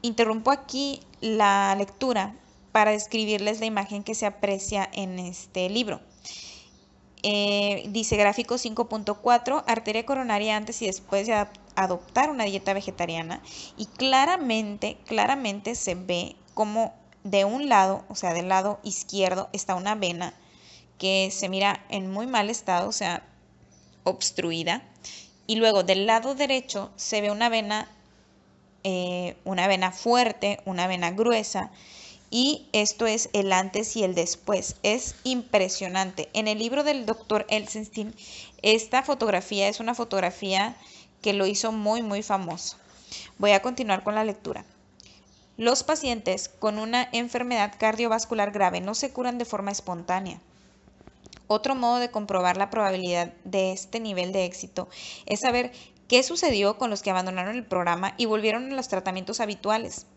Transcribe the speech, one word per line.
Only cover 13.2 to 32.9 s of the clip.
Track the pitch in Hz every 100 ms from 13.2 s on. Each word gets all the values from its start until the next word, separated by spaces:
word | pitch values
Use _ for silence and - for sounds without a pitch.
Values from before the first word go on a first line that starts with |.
| 165 175 - - - -
Y | 214
claramente, | - 269 262 285 370 269 220 214 208 208 - -
claramente | 220 208 277 233 196 208
se | 233 - 180
ve | 185 175 - - -
como | - 214 214 220 - - -
de | 202 196 196
un | 247 294
lado, | 214 190 196 -
o | 208
sea, | 180
del | 170 180
lado | 190 190 208
izquierdo, | 214 185 - 196 185 180 196
está | 196 - 185
una | 190 214
vena | 185 170 175 - - - - - _ _
que | 190 190 190
se | 190 190
mira | 190 202 - -
en | 202 190
muy | 196 247
mal | 247 202
estado, | 226 - 180 196
o |
sea, | 214 190 175 - _ _ _ _ _ _ _
obstruida. | - 185 - - 170 165 165 214 - - - - - _ -
Y | 220
luego | 226 202
del | 180 190 202
lado | 226 240 269
derecho | 285 262 254 208 196 -
se | - 214
ve | 208
una | 208 233
vena, | 226 208 214 220 - _ _ _ _ _ _ _ _
eh, | 190 180 180 180 180 - -
una | 190 185
vena | 190 185
fuerte, | - 233 240 240 202 202 202 -
una | 180 180
vena | 180 175
gruesa, | 190 233 226 214 196 190 - - - - - -
y | 233 269 302 -
esto | 214 208